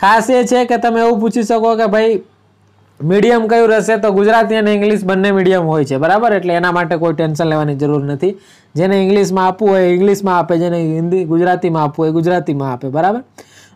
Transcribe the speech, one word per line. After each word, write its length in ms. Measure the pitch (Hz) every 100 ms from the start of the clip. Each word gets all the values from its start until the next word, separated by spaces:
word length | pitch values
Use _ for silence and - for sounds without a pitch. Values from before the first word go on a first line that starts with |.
ખાસ 300 | 196 226 220
એ 140 | 247 240
છે 200 | 247 247
કે 120 | 240
તમે 240 | 233 226
એવું 200 | 233 226
પૂછી 220 | 220 240
શકો 340 | 214 226 226 220
કે 100 | 220
ભાઈ 360 | 214 220 208 - _ _ _ _ _ _ _ 151
મીડિયમ 420 | 196 233 240 220
કયું 220 | 233 226
રહેશે, 280 | 220 214 220
તો 160 | 214
ગુજરાતી 420 | 202 202 226 214 220
અને 200 | 208 208
ઇંગ્લિશ 300 | 208 214 185
બંને 280 | 190 202
મીડિયમ 300 | 196 185 185
હોય 220 | 160 156 143
છે, 120 | 135
બરાબર? 360 | 160 202 233
એટલે 220 | 202 175 170
એના 180 | 180
માટે 240 | 175 170 170
કોઈ 160 | 165
ટેન્શન 320 | 156 160 151 165
લેવાની 300 | 156 151 139
જરૂર 300 | 147 147 143
નથી. 340 | 143 180 196 - _ _ 143
જેને 280 | 185 196
ઇંગ્લિશમાં 440 | 190 202 185 190 185
આપવું 240 | 185 214
હોય 120 | 190
ઇંગ્લિશમાં 560 | 180 180 196 196 196 180
આપે, 200 | 165 170
જેને 380 | 175 170 160 160
હિન્દી, 280 | 165 185 165
ગુજરાતીમાં 580 | 165 180 180 180 160
આપવું 240 | 147 147 160
હોય 60 |
ગુજરાતીમાં 600 | 165 165 180 156 143 135
આપે, 160 | 123 135
બરાબર? 340 | 143 180 240 269 - - - -